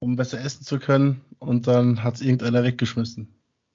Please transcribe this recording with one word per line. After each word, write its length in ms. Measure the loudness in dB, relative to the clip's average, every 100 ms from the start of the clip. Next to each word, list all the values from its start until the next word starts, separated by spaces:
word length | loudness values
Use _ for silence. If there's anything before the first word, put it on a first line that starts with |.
um 160 | -4 -2
besser 240 | -2 -6
essen 240 | -8 -10
zu 160 | -6 -4
können. 420 | 2 4 4 0 -8 -12
Und 280 | -2 0 2
dann 340 | 4 4 2
hat's 180 | -2 -2
irgendeiner 440 | 0 0 2 2
weggeschmissen. 680 | 2 0 -2 -2 -6 -8 -16 _ _ _ _